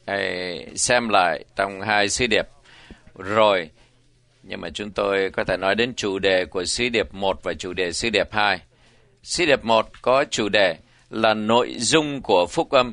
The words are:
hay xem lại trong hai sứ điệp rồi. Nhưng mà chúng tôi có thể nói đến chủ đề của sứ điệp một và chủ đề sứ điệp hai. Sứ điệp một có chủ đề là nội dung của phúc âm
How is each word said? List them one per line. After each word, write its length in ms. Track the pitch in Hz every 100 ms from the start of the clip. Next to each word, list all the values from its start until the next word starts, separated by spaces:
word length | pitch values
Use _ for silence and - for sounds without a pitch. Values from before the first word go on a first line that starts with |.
| -
hay 580 | 98 95 90 90 82 - -
xem 340 | - 123 117
lại 360 | 101 90 78 - -
trong 260 | 98 98
hai 280 | 101 104 101
sứ 180 | - 123
điệp 180 | 101 - - _ - - - _ -
rồi. 520 | 95 107 107 98 80 - _ _ _ _ _ _ 95
Nhưng 140 | 98
mà 80 | 87
chúng 180 | - 104
tôi 380 | 95 101 98 95
có 140 | 104
thể 140 | 104 90
nói 180 | 95 101
đến 180 | 120 120
chủ 240 | 107 95
đề 260 | 98 92 87
của 200 | 95 87
sứ 240 | - 123
điệp 240 | 117 95
một 300 | 98 98 92
và 100 | 90
chủ 200 | 80 92
đề 180 | 90 90
sứ 180 | 82 117
điệp 180 | 104 87
hai. 280 | 107 104 92 - _ _ _ _ _
Sứ 220 | - - 170
điệp 180 | 127
một 260 | 110 113 107 -
có 240 | - 131 147
chủ 200 | - 104
đề 280 | 104 95 78 _ _ _
là 240 | - 113
nội 420 | 107 107 120 76 64
dung 440 | 113 156 151 139
của 240 | - 95 87
phúc 240 | - 160
âm 220 | 139 123